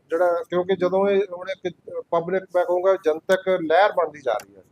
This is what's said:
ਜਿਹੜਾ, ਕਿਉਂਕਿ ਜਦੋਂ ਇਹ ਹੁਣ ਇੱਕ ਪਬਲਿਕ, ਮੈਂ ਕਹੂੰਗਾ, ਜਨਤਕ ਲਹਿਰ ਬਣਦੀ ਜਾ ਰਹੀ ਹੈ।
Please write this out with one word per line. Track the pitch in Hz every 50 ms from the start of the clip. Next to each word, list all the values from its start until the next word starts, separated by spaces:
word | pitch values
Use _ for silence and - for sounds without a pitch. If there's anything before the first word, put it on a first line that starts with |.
| _ -
ਜਿਹੜਾ, | 165 165 180 175 170 175 160 -
ਕਿਉਂਕਿ | 175 180 180 185 190
ਜਦੋਂ | 170 180 175 185 190 196 202
ਇਹ | 196 196 208 180
ਹੁਣ | 175 180 185 190
ਇੱਕ | 190 - - 175 - _ - - 175 165 - -
ਪਬਲਿਕ, | 170 170 165 180 190 190 190 - -
ਮੈਂ | 180 170
ਕਹੂੰਗਾ, | 175 180 180 180 190 190 180 -
ਜਨਤਕ | 156 156 160 - - 190 185 - 190
ਲਹਿਰ | 185 180 160 151 160 185 208 208
ਬਣਦੀ | 202 180 165 151 147 147
ਜਾ | 127 123
ਰਹੀ | 107 101 - 101 101
ਹੈ। | 92 90 _